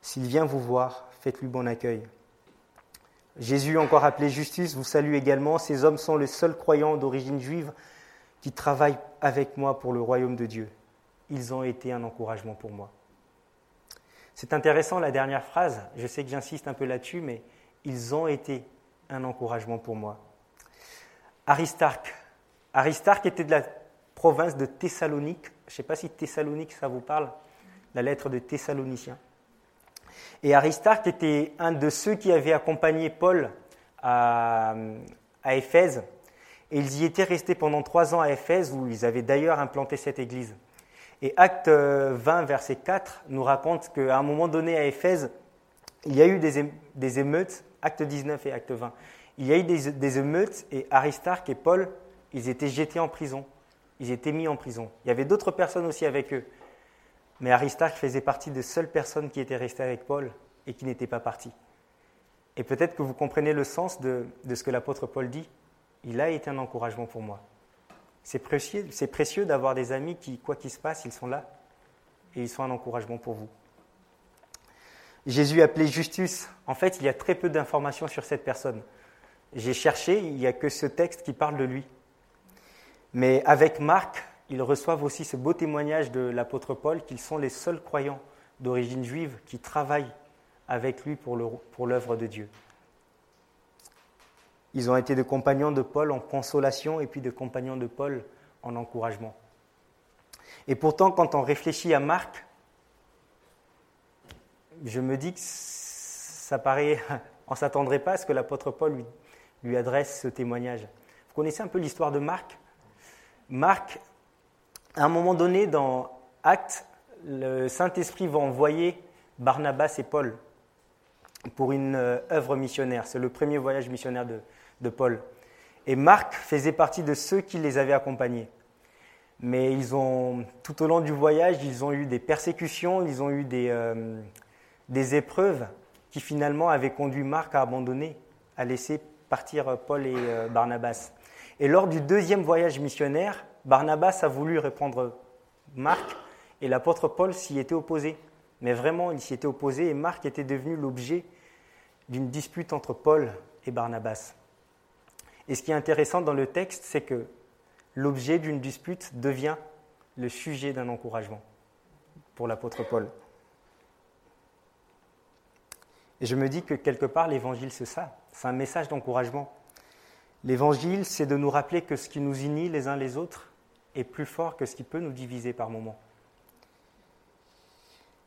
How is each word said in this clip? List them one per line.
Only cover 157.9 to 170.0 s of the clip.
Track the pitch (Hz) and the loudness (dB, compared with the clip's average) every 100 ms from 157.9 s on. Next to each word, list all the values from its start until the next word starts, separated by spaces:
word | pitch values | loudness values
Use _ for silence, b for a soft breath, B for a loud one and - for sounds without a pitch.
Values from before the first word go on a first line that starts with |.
l'objet | - 143 135 123 170 | -2 -2 0 0 0
d'une | 156 143 | 0 -4
dispute | 135 - - 180 - 127 | -6 -8 -10 -10 -12 -4
devient | 135 131 143 156 - - _ _ _ - | -2 -2 -4 -4 -10 -20 _ _ _ -8
le | 123 | -8
sujet | - 160 139 143 | -8 -8 -6 -6
d'un | 131 120 | -6 -6
encouragement | 117 120 113 104 107 - _ _ _ _ _ _ - _ | -8 -8 -8 -8 -14 -20 _ _ _ _ _ _ -20 _
pour | - 117 | -8 -6
l'apôtre | 110 120 - 113 | -6 -8 -8 -2
Paul. | 113 101 - - _ _ _ _ _ _ _ _ _ _ _ _ _ _ _ _ _ _ _ _ _ _ _ _ - b b b - | -2 -2 -10 -20 _ _ _ _ _ _ _ _ _ _ _ _ _ _ _ _ _ _ _ _ _ _ _ _ -20 b b b -8
Et | 117 | -2
je | 127 | 0
me | 135 | 0
dis | 156 | -2
que | 175 | -4
quelque | 147 - 135 135 | -2 -2 0 0
part, | 165 165 | 2 0
l'évangile, | 135 127 120 131 | 0 -4 -6 -8
c'est | - | -10
ça. | 123 - 165 - _ | -10 -10 -12 -14 _
C'est | - 127 | -8 -4
un | |
message | 127 135 170 151 | -4 -4 -4 -4
d'encouragement. | 147 127 123 120 143 139 - _ b b b | -6 -2 -2 -2 -4 -10 -14 _ b b b